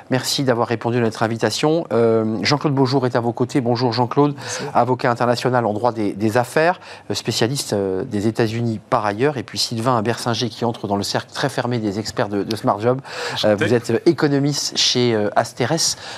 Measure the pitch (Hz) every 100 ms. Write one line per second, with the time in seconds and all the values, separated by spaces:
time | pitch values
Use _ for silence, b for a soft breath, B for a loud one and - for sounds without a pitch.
0 | B 127 - - 131 117 117 113 117 120
1 | 113 - 113 113 110 - 156 165 165 113
2 | 117 113 110 110 104 143 160 135 131 135
3 | 123 123 117 113 123 139 120 117 127 113
4 | 120 - 147 131 - - 143 113 120 127
5 | 131 117 120 120 127 123 113 104 120 113
6 | 101 98 110 117 120 160 165 180 B B
7 | - 104 - - 117 139 - 104 98 92
8 | - 104 110 110 113 117 120 107 - 123
9 | 104 104 139 131 - 104 - 113 117 120
10 | 107 113 123 110 120 - 117 117 104 101
11 | 95 123 - - 139 139 120 123 107 98
12 | 104 - 104 101 107 107 127 101 113 131
13 | - - - - 107 101 110 120 - 113
14 | - 139 151 139 143 143 - - - 127
15 | 123 110 104 - 117 - 123 160 - -
16 | B